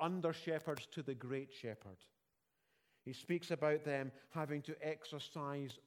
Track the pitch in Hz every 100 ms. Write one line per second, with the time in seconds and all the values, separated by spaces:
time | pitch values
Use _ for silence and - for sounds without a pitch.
0 | 160 185 170 160 - 156 160 147 - -
1 | 139 127 127 135 139 - 117 104 101 92
2 | - _ _ _ _ _ _ _ _ _
3 | - 123 - 175 170 165 151 151 151 139
4 | 135 - - 160 151 147 139 156 156 160
5 | - 151 - 156 143 143 139 -